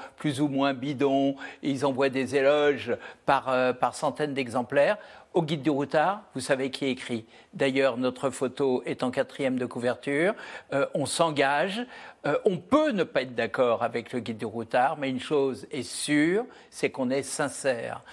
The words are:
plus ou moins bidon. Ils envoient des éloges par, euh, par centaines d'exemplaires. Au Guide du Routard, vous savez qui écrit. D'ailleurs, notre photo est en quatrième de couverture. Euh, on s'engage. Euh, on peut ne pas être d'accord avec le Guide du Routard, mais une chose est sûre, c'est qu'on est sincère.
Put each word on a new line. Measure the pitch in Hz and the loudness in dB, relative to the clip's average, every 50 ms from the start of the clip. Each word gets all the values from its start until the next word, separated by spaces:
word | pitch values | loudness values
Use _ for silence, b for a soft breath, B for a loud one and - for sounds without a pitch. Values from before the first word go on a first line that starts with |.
| B B B - | B B B -4
plus | - 156 139 123 | -2 -2 0 2
ou | 151 147 | 0 0
moins | 139 135 139 139 135 | 2 2 2 2 0
bidon. | 127 123 143 147 120 143 139 135 139 139 139 139 B B B B B - | 0 -4 -6 0 2 2 4 4 4 4 2 0 B B B B B -4
Ils | 151 135 131 139 139 | -2 -2 0 0 0
envoient | 131 123 139 139 | 2 2 2 2
des | 123 131 131 110 127 | 2 0 -2 0 2
éloges | 139 135 135 147 147 147 147 143 123 107 120 113 - B B B B _ | 4 6 6 6 6 4 4 2 2 0 -2 -4 -4 B B B B _
par, | - 139 135 123 131 | 2 2 2 2 2
euh, | 131 127 127 127 123 | 2 2 2 2 2
par | 127 - 123 - | 2 0 0 0
centaines | - - 147 131 - 151 151 139 | 0 -2 -2 0 0 -4 -2 -2
d'exemplaires. | 131 131 120 110 127 120 - 139 143 139 175 208 208 B B B B B B _ | -2 -4 -2 -2 -4 -2 2 4 4 4 4 2 0 B B B B B B _
Au | 190 165 | 0 0
Guide | - 175 151 | 0 -2 0
du | 127 156 | 0 0
Routard, | 147 131 143 143 - 156 151 175 196 214 214 - - | 2 2 0 0 2 2 2 2 0 -2 -8 -10 -8
vous | 135 | -8
savez | 123 - 147 131 135 135 | 0 0 0 0 0 -4
qui | 131 - 143 135 | -4 -2 -2 -2
écrit. | 127 127 - - 123 113 110 B B B B B - | -2 -2 -4 -6 -6 -6 -6 B B B B B -4
D'ailleurs, | 202 139 139 131 135 135 135 117 120 | -2 0 0 2 2 2 2 2 2
notre | 127 127 123 - - 135 | -2 -2 -2 0 -4 -4
photo | 127 - 143 131 127 - 143 135 127 127 - | -2 -2 -4 -4 -2 0 0 2 2 0 -2
est | 160 147 - - | -4 -4 -2 -2
en | 127 | -2
quatrième | 123 143 131 - - - 143 131 131 127 | 0 0 -2 -2 -4 -4 -2 -2 0 -2
de | 127 120 | -4 -4
couverture. | - 127 120 127 117 - - 143 143 143 165 190 226 B B B B B B B - | -4 -2 -2 -2 -2 -2 -4 -2 0 2 2 0 0 B B B B B B B -2
Euh, | 139 139 - - | -2 -2 0 -2
on | 175 139 | -4 -4
s'engage. | 123 - - 170 165 151 139 139 135 143 147 165 196 190 226 247 B B B B B B B - | -2 0 2 2 2 4 2 2 2 4 2 0 0 -2 -6 -8 B B B B B B B -4
Euh, | 147 147 - - | -2 -2 2 2
on | 220 185 151 | 0 0 0
peut | - - 247 302 311 302 | -2 2 2 4 4 4
ne | 240 190 160 | 2 0 -2
pas | - - 143 | 0 0 -2
être | 127 127 123 | -2 -2 -2
d'accord | 117 117 107 - - 131 120 113 107 120 | -4 -4 -2 2 2 2 4 4 2 0
avec | 117 113 120 113 - - | -2 -2 -4 -6 -4 -8
le | 123 | -8
Guide | 113 - 113 107 | -6 -6 -8 -6
du | 120 | -8
Routard, | 110 101 117 113 113 - 127 127 143 160 151 | -8 -6 -8 -8 -2 0 2 2 2 0 -2
mais | 143 135 | -4 -4
une | 131 127 | -4 -4
chose | - - 156 143 139 135 123 107 - - | -4 0 0 2 2 0 -2 -6 -10 -10
est | - 143 117 | -8 -8 -8
sûre, | - - - - - 147 147 147 165 180 208 240 - B B B B | -8 -8 -8 -2 0 2 4 4 4 2 0 -2 -4 B B B B
c'est | - - - 135 | -8 -4 -2 -2
qu'on | - - 131 123 | -2 -2 -2 0
est | 131 139 135 | 0 -2 -2
sincère. | 139 - - 151 135 - - - 139 123 117 123 120 - - - B | -4 -4 -4 -4 -4 -4 -2 -2 -2 -2 -2 -4 -8 -10 -10 -12 B